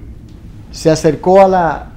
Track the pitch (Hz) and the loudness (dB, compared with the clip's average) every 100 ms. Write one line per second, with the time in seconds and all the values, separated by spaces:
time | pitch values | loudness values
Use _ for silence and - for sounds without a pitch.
0 | - - - - - - - - 160 156 | -16 -20 -20 -20 -20 -20 -20 -4 0 0
1 | 165 143 180 190 190 185 165 139 - | 0 -2 2 4 4 2 -2 -6 -12